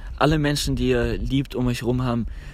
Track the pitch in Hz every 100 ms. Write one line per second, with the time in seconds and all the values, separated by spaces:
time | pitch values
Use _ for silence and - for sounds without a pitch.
0 | - - 143 160 147 147 - 127 123 120
1 | 117 107 120 135 135 117 123 120 113 127
2 | 127 117 107 - -